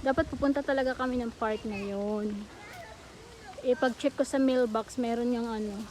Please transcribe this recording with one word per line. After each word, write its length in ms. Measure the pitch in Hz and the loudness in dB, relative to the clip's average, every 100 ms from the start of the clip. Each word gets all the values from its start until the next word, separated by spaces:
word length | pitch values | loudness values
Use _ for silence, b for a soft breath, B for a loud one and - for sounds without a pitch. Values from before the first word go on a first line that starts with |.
| 262 | 2
Dapat 240 | 269 320 | 2 2
pupunta 320 | 247 277 277 | 2 2 2
talaga 320 | 277 269 262 | 2 2 2
kami 240 | 247 254 247 | 0 0 0
ng 160 | 233 | -2
park 320 | 233 220 214 220 | -2 -2 -2 -4
ngayon. 640 | 202 202 202 202 214 214 202 208 - - 719 679 - - - - - - - 262 | -4 -4 -2 -2 -2 -2 -4 -10 -14 -16 -14 -16 -16 -18 -18 -18 -18 -16 -4 0
Eh, 80 | |
pag-check 400 | 247 262 226 285 | 4 2 2 0
ko 80 | - | 2
sa 160 | 269 277 | 0 4
mailbox, 640 | 269 254 240 220 214 - | 4 6 4 2 -2 -2
meron 320 | 240 233 240 | 0 2 0
yung 160 | 240 233 | 0 0
ano 240 | 220 214 202 214 | -2 -4 -6 -10